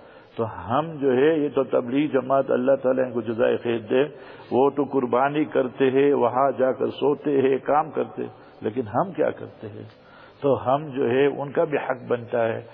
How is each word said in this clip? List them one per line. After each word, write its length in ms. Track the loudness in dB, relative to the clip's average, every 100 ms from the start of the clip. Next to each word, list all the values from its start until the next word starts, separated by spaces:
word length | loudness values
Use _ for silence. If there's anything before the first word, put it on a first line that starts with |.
| -20 -20 -14 -6
تو 80 | -6
ہم 520 | -6 -2 -2 -2 -2
جو 140 | 0
ہے، 280 | 4 4 4
یہ 100 | 0 -2
تو 80 |
تبلیغ 460 | 0 0 0 0 0
جماعت، 420 | 0 2 0 2
اللہ 240 | 0 2 2
تعالیٰ 300 | 2 0 0
ان 60 |
کو 100 | -4
جزائے 360 | -4 0 2 2
خیر 220 | -2 -4
دے، 240 | 0 0 0 -4 -18 -20 -2
وہ 180 | 2 2
تو 140 | 2
قربانی 640 | -2 -2 0 2 2 0 0
کرتے 460 | 0 -2 2 2
ہیں، 220 | 4 4
وہاں 380 | 4 2 2 0 2
جا 120 | 0
کر 160 | 0 -4
سوتے 540 | 0 -2 0 0 2
ہیں، 160 | 2 2
کام 340 | 2 0 0
کرتے 300 | -4 -6 -8
ہیں، 80 | -10 -12 -20 -10
لیکن 200 | -6 -4 -2
ہم 240 | -2 -2
کیا 180 | -2 -2
کرتے 380 | -2 -12 -14 -14
ہیں؟ 160 | -14 -18 -20 -20 -20 -20 -4
تو 160 | 0 0 2
ہم 220 | 0 -2
جو 220 | -2 0
ہے، 160 | 2 2
ان 260 | 0 -4
کا 120 | -2
بھی 140 | 0 -2
حق 260 | -2 -6 -4
بنتا 400 | -4 -2 0 0
ہے، 140 | -2 -10